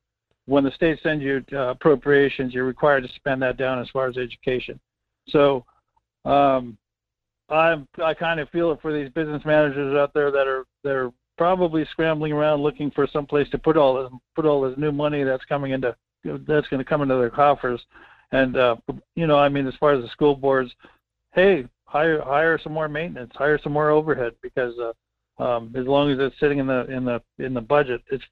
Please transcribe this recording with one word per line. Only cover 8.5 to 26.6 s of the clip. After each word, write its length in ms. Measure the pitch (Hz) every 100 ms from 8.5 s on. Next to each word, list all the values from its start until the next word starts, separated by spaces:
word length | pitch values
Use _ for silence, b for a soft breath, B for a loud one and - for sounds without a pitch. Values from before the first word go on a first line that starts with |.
feel 200 | 170 170
it 100 | 147
for 120 | 156
these 160 | 151 135
business 340 | 165 151 147
managers 520 | 156 151 147 135 139 143
out 160 | 143
there 180 | 151 143
that 160 | 139 135
are, 200 | 131 131 _
that 100 | 143
are 160 | 135 127 - _ -
probably 480 | 170 185 175 156 147
scrambling 460 | - 160 156 151
around 300 | 147 151 147
looking 280 | 147 - 143
for 160 | - 139
some 200 | 156 143
place 220 | 147 -
to 60 | 139
put 200 | 160 156
all 160 | 135
this, 180 | 127 127 127 _ -
put 80 |
all 160 | 156 143
this 160 | 131 135
new 160 | 151
money 320 | 143 151 147
that's 220 | 135 131 -
coming 260 | 143 139
into, 240 | 135 127 - _ _
that's 460 | 156 143 135 151 -
gonna 160 | 135
come 160 | 127 151
into 160 | 139 131
their 140 | 117
coffers. 500 | 143 143 135 127 120 - b b b b
And, 260 | 131 131 131
uh, 200 | 123 113 - 127 - 170
you 100 | 160
know, 120 | 143
I 100 | 143
mean, 180 | 139 131
as 80 | -
far 180 | 151
as 80 | 139
the 80 | 117
school 260 | - 147 139
boards, 360 | 135 135 123 - b b _ _ _
hey, 340 | 175 196 165 123 _ _
hire, 340 | 147 165 151
hire 380 | 131 143 165 156
some 140 | 156
more 140 | 156 156
maintenance, 460 | 147 170 139 120
hire 240 | - 143 147
some 100 | 151
more 160 | 147 151
overhead, 460 | 151 156 131 117 -
because, 320 | 123 135 123 120
uh, 640 | 117 - _ _ _ -
um, 300 | 127 120 113
as 120 | 127 127
long 240 | 139 147
as 80 | 131
it's 200 | 135 -
sitting 200 | 147
in 80 | 143